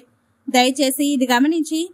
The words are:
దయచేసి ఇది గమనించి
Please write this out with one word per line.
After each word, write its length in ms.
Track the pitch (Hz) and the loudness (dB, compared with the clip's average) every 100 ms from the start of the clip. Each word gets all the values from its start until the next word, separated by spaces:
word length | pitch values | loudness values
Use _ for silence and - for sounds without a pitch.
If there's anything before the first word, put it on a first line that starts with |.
| - _ _ _ - | -4 _ _ _ -2
దయచేసి 520 | 254 254 269 269 269 285 285 | 2 2 2 -2 0 -2 0
ఇది 100 | 254 | 0
గమనించి 460 | 247 285 330 294 320 359 | 2 2 0 -2 -4 -6